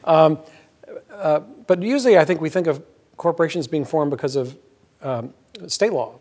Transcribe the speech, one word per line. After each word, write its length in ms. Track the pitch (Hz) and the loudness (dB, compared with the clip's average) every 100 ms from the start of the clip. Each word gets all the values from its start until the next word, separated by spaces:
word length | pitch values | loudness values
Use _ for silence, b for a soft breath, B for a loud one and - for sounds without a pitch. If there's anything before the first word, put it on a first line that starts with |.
Um, 380 | - 160 156 156 B B B _ - - _ | 4 4 4 2 B B B _ -20 -20 _
uh, 300 | 202 175 151 202 - - | -6 -2 -2 -2 -20 -2
but 140 | 180 | 0
usually 380 | 208 277 247 190 | 0 0 6 6
I 60 | |
think 160 | 156 170 | 6 0
we 100 | 160 | -2
think 160 | 185 165 | -2 -2
of 160 | 143 - _ _ - | -4 -8 _ _ -4
corporations 520 | 170 170 160 175 131 | -4 0 -2 -2 -4
being 160 | 156 | -4
formed 260 | 135 160 147 | -2 -2 -2
because 260 | 139 139 135 | -2 -4 -4
of, 220 | 127 139 _ _ _ _ | -6 -12 _ _ _ _
um, 320 | 139 120 117 _ _ - 165 | -8 -8 -8 _ _ -20 -12
state 240 | - 214 | -2 -2
law. 260 | 160 117 - | -2 -6 -12